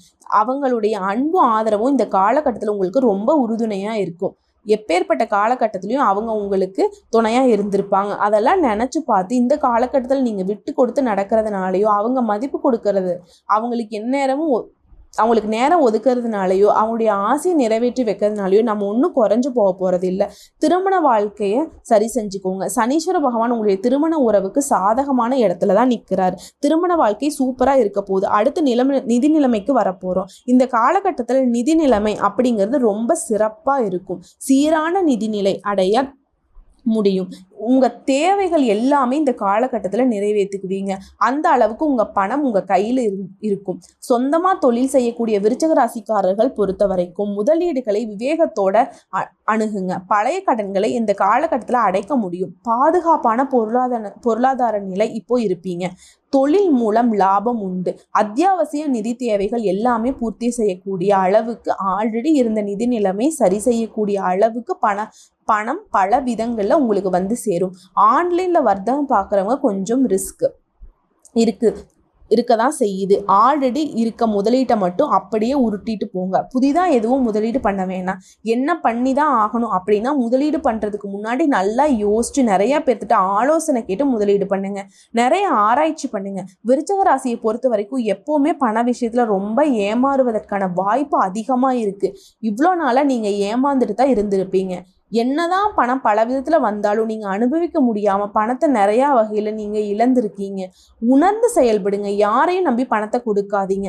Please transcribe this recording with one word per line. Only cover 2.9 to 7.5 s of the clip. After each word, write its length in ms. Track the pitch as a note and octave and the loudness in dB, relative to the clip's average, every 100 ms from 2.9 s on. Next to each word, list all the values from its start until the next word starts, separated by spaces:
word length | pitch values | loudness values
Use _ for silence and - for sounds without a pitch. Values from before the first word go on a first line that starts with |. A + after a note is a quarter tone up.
| C4 | 2
ரொம்ப 460 | B3+ G3 A3 D#4 A#3 | 2 2 2 2 0
உறுதுணையா 440 | A3 A3+ G3 G3+ | -2 -4 -4 -4
இருக்கும். 440 | A3+ F3+ E3+ F#3+ - _ _ - | -4 -6 -6 -8 -8 _ _ -2
எப்பேற்பட்ட 600 | G#3+ - F4 F#4 D4 B3 | -2 0 -2 0 -2 0
காலகட்டத்திலயும் 680 | G3+ G#3+ B3+ A3 A3 G3 | 0 0 0 -2 -4 -4
அவங்க 380 | C4 A#3 G3 A#3 | 0 2 0 -2
உங்களுக்கு 640 | A3 G3+ F#3+ F#3 F#3+ G4+ - _ A3+ | -4 -2 -2 -2 0 -2 -2 _ 0
துணையா 260 | A3 A#3+ | 2 2
இருந்திருப்பாங்க. 720 | C4 | 4